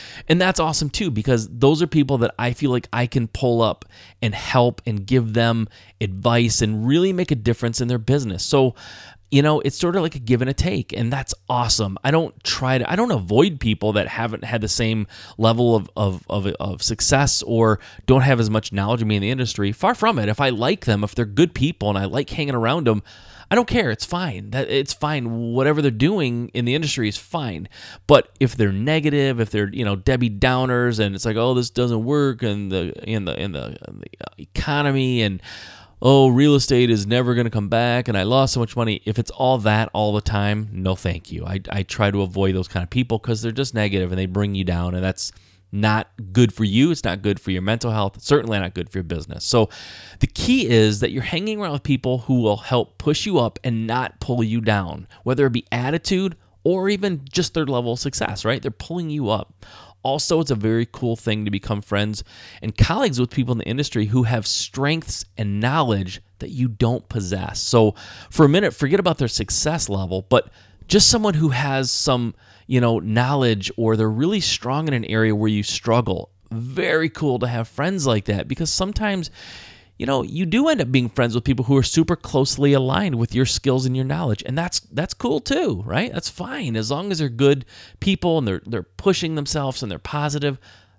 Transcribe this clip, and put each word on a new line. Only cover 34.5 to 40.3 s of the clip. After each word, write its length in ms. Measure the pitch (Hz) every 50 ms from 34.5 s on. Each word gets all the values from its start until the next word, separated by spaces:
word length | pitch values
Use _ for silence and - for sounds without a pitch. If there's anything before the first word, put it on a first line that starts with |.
| _ - - - 147 147 147 143 135 135 131 127 127 120
and, 180 | 110 101 95 90 - - - - - - - - - - _ -
"Oh, 280 | - 127 135 139 135 131
real 260 | 120 127 143 151 147
estate 340 | 139 127 - 143 123 123 120
is 160 | 117 107 101
never 300 | 101 117 123 127 120 123
gonna 160 | 120 120 117
come 180 | 110 110 101 98
back, 380 | 113 113 120 120 120 123 123 -
and 100 | 110 98
I 60 | 92
lost 300 | 104 123 135 135 127 -
so 60 | 127
much 160 | 117 110 -
money." 280 | 123 117 113 107 - -
If 140 | 107 107 -
it's 100 | 110 -
all 280 | - - - 127 131 123
that 300 | 101 107 107 110 113 - -
all 200 | 101 107 107 104
the 80 | 104
time, 480 | - -